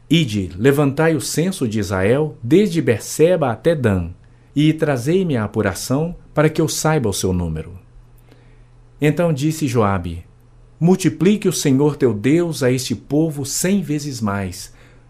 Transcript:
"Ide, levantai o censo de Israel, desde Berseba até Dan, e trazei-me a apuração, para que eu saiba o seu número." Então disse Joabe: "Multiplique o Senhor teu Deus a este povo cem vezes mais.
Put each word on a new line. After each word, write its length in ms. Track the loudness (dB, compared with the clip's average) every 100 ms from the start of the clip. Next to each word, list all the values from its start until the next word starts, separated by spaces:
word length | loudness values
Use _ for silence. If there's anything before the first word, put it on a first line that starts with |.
| 0
"Ide, 400 | 2 2 -2 -4 0
levantai 560 | 2 4 2 2 0
o 60 | 0
censo 480 | -2 -2 -2 -2 -2
de 100 | -2
Israel, 580 | -2 0 2 2 0 -6
desde 400 | 2 4 4 0
Berseba 680 | 0 -2 -4 2 2 4 0
até 200 | 0 0
Dan, 360 | 2 2 0 -2 -10 -20 -20 -6
e 180 | 0 2
trazei-me 640 | 2 0 -2 0 0 0 -2
a 80 |
apuração, 720 | -2 -2 -2 -2 -2 -2 -2 -8 -6
para 140 | 0 0
que 120 | 2
eu 60 | -2
saiba 420 | 0 0 0 0
o 60 |
seu 180 | -2 -2
número." 420 | -2 -2 -6 -10 -16 -20 -20 -20 -20 -20 -20 -20 -20 -20 -20 -20 -2
Então 320 | 0 2 0
disse 360 | 0 -2 -2 -2
Joabe: 560 | 2 2 0 -4 -10 -14 -20 -20 -20 -20 -2
"Multiplique 680 | 2 2 2 2 2 2 0
o 60 |
Senhor 420 | 0 2 2 2
teu 180 | 2 0
Deus 520 | 2 2 2 0 -2
a 80 | 0
este 240 | 0 -2 -8
povo 500 | -2 0 0 -4 -6
cem 340 | -4 0 0
vezes 400 | -2 -6 -6 -4
mais. 540 | -4 -2 -4 -8 -16 -20 -20 -20 -20